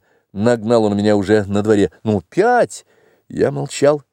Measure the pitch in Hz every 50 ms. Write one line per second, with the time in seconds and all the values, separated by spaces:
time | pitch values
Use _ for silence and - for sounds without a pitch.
0 | _ _ _ _ _ _ - 95 104 120 120 117 104 113 120 117 110 104 101 101
1 | 104 107 104 104 95 90 110 107 101 98 101 101 104 110 107 101 98 85 _ _
2 | - 113 107 95 - _ - 165 202 240 247 240 185 - - - - _ _ _
3 | _ _ _ _ _ - - - - 123 139 143 143 139 - - 143 143 151 143
4 | - _